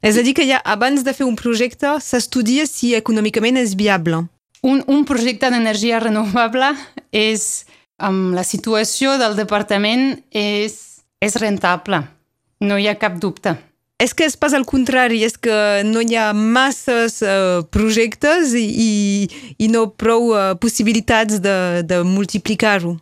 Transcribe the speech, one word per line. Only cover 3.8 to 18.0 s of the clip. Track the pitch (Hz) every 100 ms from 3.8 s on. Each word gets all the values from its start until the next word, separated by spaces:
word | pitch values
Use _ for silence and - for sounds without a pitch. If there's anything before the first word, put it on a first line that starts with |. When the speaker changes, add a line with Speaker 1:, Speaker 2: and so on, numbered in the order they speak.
| 208 190 165 165 170 _ _ _
Speaker 2:
Un, | 262 277 -
un | 277
projecte | 285 262 240 226 262
d'energia | 240 220 214 226 226
renovable | 226 214 220 208 226 247 262 285 - - _
és, | 214 214 214 - - - _ _ _
amb | 190 190 185
la | 180
situació | 185 196 - 220 220 - 269 269
del | 233 208
departament, | 214 208 208 202 208 240 269 254 _
és, | 214 208 208 214 214 - - _ _
és | 208 220
rentable. | 214 202 185 180 - 185 135 _ _ _ _ _
No | 202 202
hi | 208
ha | 202
cap | 214 175
dubte. | 196 - 208 120 - _ _ _
Speaker 1:
És | 240 -
que |
és | 311 -
pas | 294 277
al |
contrari, | 262 277 247 254 247 233
és | 220 -
que | 233 214 208 202
no | 208 226
hi | 233 226
ha | 214
masses, | 208 214 240 269 262 - 240 233 -
eh, | 208 196 185 180 165
projectes | 208 220 220